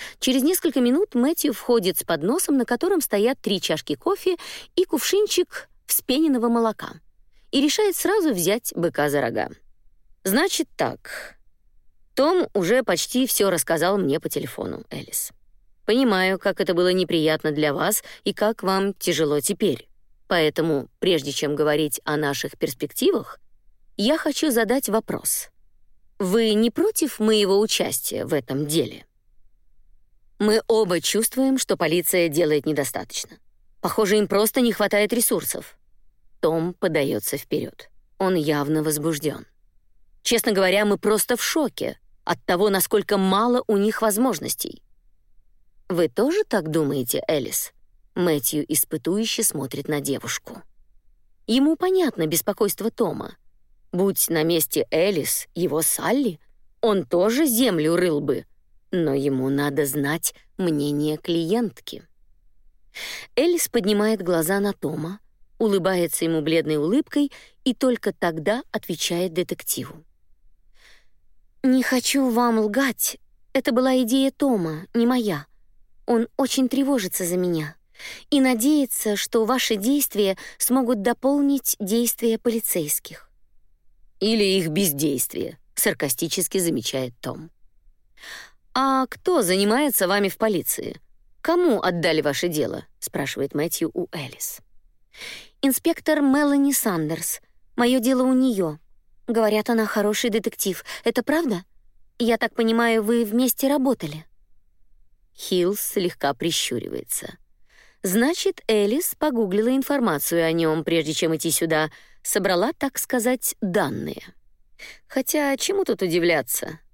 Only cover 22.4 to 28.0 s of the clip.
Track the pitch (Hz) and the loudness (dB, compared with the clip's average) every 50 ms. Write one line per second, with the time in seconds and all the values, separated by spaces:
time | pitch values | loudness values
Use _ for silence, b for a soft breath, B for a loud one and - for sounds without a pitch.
22.4 | - 131 - - - - - - - - - - - 381 370 220 - - - - | -6 -8 -6 -6 -6 -6 -4 -6 -8 -8 -4 0 2 2 2 0 -2 -6 -14 -20
23.4 | - - - - _ - - _ _ - - - 202 240 311 320 - 311 277 - | -20 -20 -20 -20 _ -20 -20 _ _ -12 -6 -2 0 2 2 2 0 -2 -2 0
24.4 | 311 311 233 233 226 196 247 277 - - 202 226 - - - - - - - - | 0 0 2 2 2 2 0 0 0 0 0 -2 -2 -2 -6 -6 -4 -4 -4 -6
25.4 | - - - _ - - _ _ _ - - - _ - _ - 202 180 190 233 | -6 -10 -16 _ -20 -20 _ _ _ -20 -20 -20 _ -14 _ -6 -2 0 2 2
26.4 | 226 220 208 214 226 240 - - 349 440 - - 330 262 - - 214 220 220 214 | 2 2 2 2 2 2 2 0 0 0 0 0 -2 -2 -2 0 2 2 4 4
27.4 | 202 185 196 202 214 214 - - - - - - | 4 4 4 2 2 2 0 -2 -2 -2 -4 -6